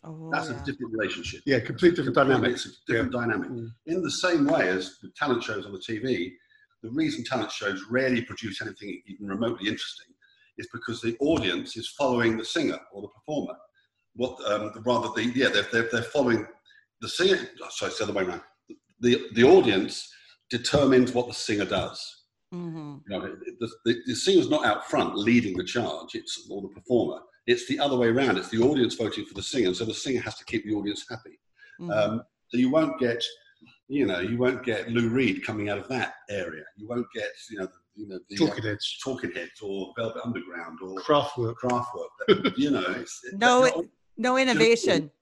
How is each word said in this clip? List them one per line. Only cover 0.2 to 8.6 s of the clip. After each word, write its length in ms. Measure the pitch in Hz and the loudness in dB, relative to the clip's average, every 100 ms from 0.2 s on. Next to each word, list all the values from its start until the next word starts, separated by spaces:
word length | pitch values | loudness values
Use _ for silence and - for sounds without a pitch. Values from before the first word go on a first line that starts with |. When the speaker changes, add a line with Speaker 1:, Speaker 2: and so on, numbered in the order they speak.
| 160 | -6
Speaker 2:
That's 180 | 160 160 | -4 -4
Speaker 1:
yeah. 120 | 120 | -8
Speaker 2:
a 20 | |
different 300 | 143 139 120 | -8 -8 -6
relationship. 480 | 110 98 - - - - | -4 -4 -4 -10 -8 0
Speaker 3:
Yeah, 120 | 131 | 0
complete 360 | - - 180 170 | 0 4 4 4
different 180 | 135 131 | 2 4
Speaker 2:
Completely, 200 | 135 131 | 6 4
Speaker 3:
dynamic. 160 | 104 | 2
Speaker 2:
it's 160 | 92 - | -2 -8
a 240 | - - | -14 -2
different 200 | 117 113 123 | 0 0 -2
Speaker 3:
Yeah. 40 | |
Speaker 2:
dynamic. 280 | 117 107 - | -2 -2 -4
Speaker 3:
Mm. 200 | 123 113 - - | -8 -12 -14 -6
Speaker 2:
In 160 | 175 | -4
the 80 | 160 | -2
same 340 | - 180 170 143 | -2 2 4 4
way 240 | 156 92 | 4 2
as 300 | 95 - - | 0 -2 -12
the 80 | 95 - | -20 -6
talent 240 | 147 120 | 0 0
shows 240 | 117 107 98 | -2 -6 -8
on 60 | |
the 60 | 98 | -14
T 180 | - 110 | -8 -6
V, 380 | 127 117 92 - _ _ _ _ | -2 -2 -4 -10 _ _ _ _
the 80 | 113 | -8
reason 320 | 131 156 123 | -2 -2 -2
talent 280 | 117 131 104 | -4 -4 -4
shows 320 | - 104 95 98 | -4 -4 -6 -2
rarely 320 | 123 131 123 | 0 2 0
produce 400 | 107 98 113 95 | -2 -8 -8 -8